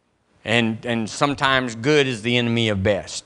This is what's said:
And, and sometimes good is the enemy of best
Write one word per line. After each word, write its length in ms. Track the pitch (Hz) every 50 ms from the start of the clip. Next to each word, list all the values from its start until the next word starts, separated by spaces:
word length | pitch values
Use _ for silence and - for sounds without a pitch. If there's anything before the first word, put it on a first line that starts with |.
| _ _ _ _ _ _ _ _ -
And, 400 | 113 110 120 113 110 113 110 -
and 240 | 120 117 117 110 95
sometimes 640 | - - 147 143 135 - 143 135 135 131 127 123 113
good 320 | 113 117 143 151 147 139
is 160 | 131 123 104
the 160 | 104 120 120
enemy 320 | 123 120 117 117 117 113 110
of 140 | 104 95 95
best 400 | 107 101 90 76 - - - -